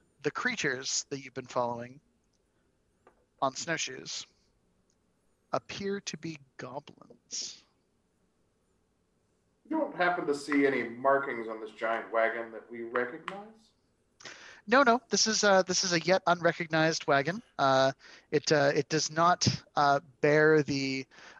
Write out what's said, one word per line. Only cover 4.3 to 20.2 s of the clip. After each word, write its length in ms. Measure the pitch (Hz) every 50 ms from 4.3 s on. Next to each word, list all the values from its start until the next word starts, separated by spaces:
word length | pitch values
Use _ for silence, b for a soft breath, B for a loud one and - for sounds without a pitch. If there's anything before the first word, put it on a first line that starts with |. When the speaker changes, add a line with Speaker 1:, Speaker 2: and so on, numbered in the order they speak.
| _ _ _ _ _ _ _ _ _ _ _ _ _ _ _ _ _ _ _ _ _ _ _ _ -
Speaker 1:
appear 460 | 131 - - - - 202 196 196 202
to 180 | - - -
be 220 | 156 151 165 160 143 139 _ _
goblins. 1080 | - 127 127 127 143 - - - - - - - _ _ - - - - - - - _ _ _ _ _ _ _ _ _ _ _ _ _ _ _ _ _ _ _ _ _ _ _ _ _ _ _ _ _ _ _ _ _ _ _ _ _ _ _ _ _ -
Speaker 2:
You 80 | 311
don't 180 | 320 294 - 151
happen 300 | 165 180 175 175 175 156
to 80 | 143 143
see 320 | 143 - - 143 143 139
any 180 | 139 131 123 117
markings 640 | 113 117 120 127 135 139 139 127 135 120 117 110
on 140 | 110 110 110
this 100 | 110 107
giant 400 | - - 117 113 113 113 110 -
wagon 400 | 110 113 113 113 117 117 113 113
that 120 | 113 107 - -
we 120 | 120 117 117
recognize? 840 | 113 120 123 123 120 160 160 - - 185 202 208 220 220 _ _ _ _ _ _ _ _ _ _ _ _ - B B B B B B B B B
Speaker 1:
No, 140 | 208 226 269
no. 180 | 285 240 226 247 - -
This 180 | - 196 -
is, 160 | 220 214 - -
uh, 180 | 208 190 190
this 220 | 185 - 180 - -
is 100 | 185 175
a 60 | 165
yet 240 | 170 170 185 190 -
unrecognized 800 | 170 175 175 160 170 165 - 175 156 160 160 156 160 156 - -
wagon. 380 | - 143 139 135 156 180 226 - _ _ -
Uh, 320 | 139 135 135 131 135 135 135 B B B B B B B
it, 200 | B 147 - -
uh, 200 | 156 147 143 143 156
it 160 | 160 139 -
does 220 | 160 156 - -
not, 360 | 156 160 170 175 180 - - - - - - _ -
uh, 240 | 151 147 143 143 143 - - - _